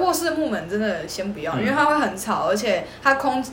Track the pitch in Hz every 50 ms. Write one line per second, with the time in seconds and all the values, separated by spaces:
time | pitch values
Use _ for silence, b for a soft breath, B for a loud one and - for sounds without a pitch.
0 | 370 359 320 330 339 320 311 311 302 247 208 170 160 170 196 214 220 208 180 160
1 | 160 170 - 202 190 202 208 214 - 160 - - 220 254 277 294 294 302 302 302
2 | 254 185 185 190 - 220 180 156 151 170 202 208 233 214 185 170 B B B B
3 | - 269 269 269 - 262 254 262 254 -